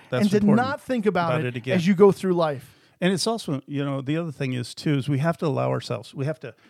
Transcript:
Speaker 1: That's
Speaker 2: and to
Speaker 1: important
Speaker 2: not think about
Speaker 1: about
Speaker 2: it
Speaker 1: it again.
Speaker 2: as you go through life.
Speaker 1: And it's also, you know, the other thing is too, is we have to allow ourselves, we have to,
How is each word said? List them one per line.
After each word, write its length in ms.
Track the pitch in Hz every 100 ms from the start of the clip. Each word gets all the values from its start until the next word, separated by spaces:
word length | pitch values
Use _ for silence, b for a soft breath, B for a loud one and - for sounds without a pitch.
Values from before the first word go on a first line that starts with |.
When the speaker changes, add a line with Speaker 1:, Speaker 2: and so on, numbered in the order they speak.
| B
Speaker 1:
That's 120 | -
Speaker 2:
and 80 | 208
to 40 | 208
Speaker 1:
important 280 | 202 214 -
Speaker 2:
not 120 | 185
think 240 | - 254 208
about 240 | 180 170
Speaker 1:
about 80 | 160
Speaker 2:
it 20 | 127
Speaker 1:
it 100 | 123
again. 200 | 120 180
Speaker 2:
as 100 | 170
you 80 |
go 160 | 180 202
through 220 | 175 190
life. 400 | 175 160 135 - b b b
Speaker 1:
And 120 | 175
it's 140 | 190 -
also, 360 | 226 - 135 -
you 180 | 139
know, 160 | 139 135
the 140 | 131 156
other 160 | 170
thing 200 | 135 135
is 220 | 127 120
too, 200 | - 165 143
is 100 | 131
we 100 | 139
have 200 | 165 165
to 80 | 170
allow 240 | 127 131
ourselves, 420 | 131 - 117 -
we 100 | - 139
have 140 | 151
to, 140 | 123 - b